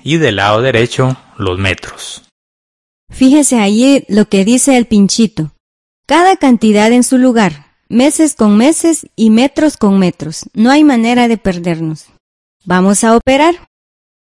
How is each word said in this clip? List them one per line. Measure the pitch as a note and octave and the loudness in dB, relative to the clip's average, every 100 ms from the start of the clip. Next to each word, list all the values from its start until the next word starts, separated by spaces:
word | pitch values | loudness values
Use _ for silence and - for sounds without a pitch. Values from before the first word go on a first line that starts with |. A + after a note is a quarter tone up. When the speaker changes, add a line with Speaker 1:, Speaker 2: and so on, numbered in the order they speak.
Speaker 1:
y | - E3 | -6 -2
del | D3 G2+ | -2 0
lado | G2+ G#2+ | 0 0
derecho | C3 A#2 A2+ - C3 C3 _ - | 0 0 -2 -2 -4 -4 _ -10
los | G2 F2+ | -6 -4
metros. | G2 F2 - - - - _ _ _ _ _ _ _ _ _ | -4 -4 -8 -18 -18 -20 _ _ _ _ _ _ _ _ _
Speaker 2:
Fíjese | - C4 D4 C#4+ A#3+ | -2 2 2 2 0
allí | G3+ G#3 C4 C#4 - | 0 0 2 0 0
lo | G3+ G#3+ | -2 0
que | G3 G3 | 0 0
dice | B3+ - B3+ | 0 2 0
el | A3+ | 2
pinchito. | G#3 G3+ - A3+ - D#3 - _ _ _ _ - | 0 0 0 -2 -4 -12 -12 _ _ _ _ -4
Cada | D4 F4+ F#4+ | 0 2 2
cantidad | C#4 A#3+ A3 G#3 G#3+ | 2 2 2 2 2
en | B3 | 2
su | A#3+ C4 | 2 2
lugar, | B3+ A#3 G3 D3 _ _ - | 2 2 -2 -4 _ _ -6
meses | A3+ C4+ - D#4 - | 0 0 0 -2 0
con | G#3+ G#3 | 0 2
meses | B3+ D#4+ E4 D#4+ - - | 0 0 -2 -2 -6 -2
y | A3 | 0
metros | A3 C4+ - D4+ - | 2 0 0 -2 0
con | G#3 G3 | 0 0
metros. | F3+ - D3+ D#3+ - | 0 -4 -10 -12 -10
No | - A3+ | -2 0
hay | C#4+ | 4
manera | D4+ B3 A3+ B3 A#3+ | 2 2 0 0 0
de | A3+ | -2
perdernos. | - F3 F3 D#3+ D#3+ D#3 - _ _ _ _ _ - | -4 -6 -4 -6 -6 -8 -14 _ _ _ _ _ -4
Vamos | F3+ F#3+ G3+ | 0 0 0
a | A#3 A#3 | 0 0
operar. | - C4+ D#4 F4 _ _ _ _ _ _ | 0 0 0 -2 _ _ _ _ _ _